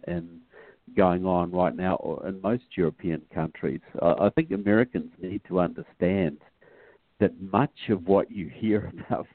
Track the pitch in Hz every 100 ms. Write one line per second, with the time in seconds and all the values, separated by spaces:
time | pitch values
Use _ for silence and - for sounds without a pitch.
0 | - 87 85 82 _ - - _ - -
1 | 90 90 92 90 87 90 87 87 92 -
2 | 78 73 92 95 98 123 _ - 80 -
3 | 90 78 - 85 78 - 73 71 - -
4 | 85 - 101 - 160 98 101 107 127 85
5 | 78 - 90 104 - 90 85 82 - -
6 | 87 98 80 73 _ _ _ _ - _
7 | _ - 101 - 95 98 143 - - 95
8 | 85 98 - 104 78 - 110 104 - 170
9 | - - -